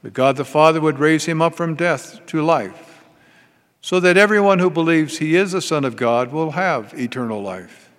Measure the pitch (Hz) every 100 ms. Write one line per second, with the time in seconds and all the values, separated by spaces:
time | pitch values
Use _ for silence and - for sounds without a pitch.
0 | - 104 131 135 131 151 156 160 156 139
1 | 151 160 160 160 165 165 170 156 175 139
2 | - - - 160 156 156 98 - - -
3 | _ _ _ _ _ _ _ _ - 180
4 | 180 180 208 214 202 190 180 170 165 165
5 | 156 - 156 170 196 180 - 156 135 113
6 | 120 117 127 147 160 147 190 147 107 -
7 | 120 131 120 107 98 92 90 - _